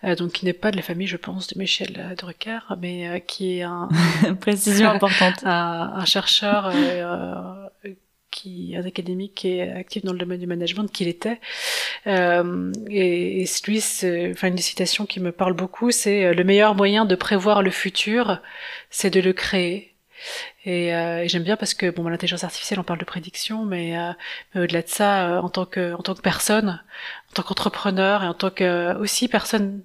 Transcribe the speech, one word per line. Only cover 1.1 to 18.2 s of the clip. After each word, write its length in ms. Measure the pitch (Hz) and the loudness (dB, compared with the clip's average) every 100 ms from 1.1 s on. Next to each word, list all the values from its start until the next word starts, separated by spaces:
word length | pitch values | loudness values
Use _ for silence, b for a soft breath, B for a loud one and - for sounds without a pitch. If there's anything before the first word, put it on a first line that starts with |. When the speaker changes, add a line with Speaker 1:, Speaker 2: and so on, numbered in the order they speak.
| 170 | -6
Speaker 1:
pense, 300 | - 185 185 | -6 -8 -8
de 100 | 185 | -6
Michel 560 | 190 - 185 185 180 180 | -2 -2 -4 -8 -10 -10
Drucker, 440 | 180 170 220 226 - 196 | -12 -12 -8 -8 -8 -8
mais, 260 | 180 175 175 | -6 -6 -6
euh, 120 | 175 | -8
qui 400 | - - 190 180 | -8 -6 -4 -2
est 40 | |
un 280 | 175 175 175 160 170 | -4 -4 0 2 4
Speaker 2:
<laughs> 280 | 165 202 185 | 4 2 2
Précision 480 | - 202 208 202 220 | 0 0 2 6 6
importante. 460 | 202 196 196 185 185 | 6 4 6 4 4
Speaker 1:
<laughs> 60 | |
un, 480 | 196 175 170 170 170 | 0 2 0 -2 -4
un 100 | 190 185 | -2 2
chercheur, 640 | 196 - - 208 208 196 | 2 4 2 4 2 2
euh, 600 | 180 - 180 175 175 180 - 180 190 196 _ | 2 2 2 -2 -4 -4 -6 -10 -12 -18 _
euh, 60 | 208 190 _ _ _ | -16 -16 _ _ _
qui, 440 | - 196 180 175 175 | -14 -12 -10 -8 -6
un 80 | 180 | -6
académique 480 | 185 175 180 196 | -6 -6 -6 -6
qui 240 | - 190 180 | -4 -2 -2
est 120 | 180 | -4
actif 360 | 185 185 214 190 | -6 -8 -6 -6
dans 80 | |
le 40 | 180 | -4
domaine 220 | 180 180 | -4 -6
du 60 | 175 | -6
management, 440 | 170 170 180 208 | -4 -4 -4 -6
qu'il 160 | - 170 | -2 -4
était. 320 | 170 214 233 B B B B B B - | -2 -6 -6 B B B B B B 0
Euh, 680 | 190 180 175 175 180 180 202 208 | 2 4 4 2 -2 -4 -6 -4
et, 540 | 202 185 175 180 190 | 2 2 2 0 0
et 40 | 185 - - | -2 -2 0
lui, 160 | 214 | 0
c'est, 480 | 214 - 185 170 180 | 0 -2 0 0 -2
enfin, 160 | 175 185 | 0 0
une 80 | 180 | 0
citation 480 | - - 180 - | -2 -2 0 0
qui 160 | 208 - | -2 -2
me 120 | 180 | -4
parle 200 | 170 185 | 0 0
beaucoup, 380 | 175 185 - 240 | 0 -4 0 2
c'est, 340 | 233 208 202 | 2 2 4
euh, « 80 | 185 | 4
Le 100 | 175 | 4
meilleur 300 | 180 202 214 | 6 8 8
moyen 300 | 202 196 208 | 6 4 6
de 100 | 220 | 4
prévoir 460 | 185 - 202 190 208 | 2 4 2 6 4
le 100 | 190 | 4
futur, 720 | - 190 - - 226 | 0 -4 -2 0 2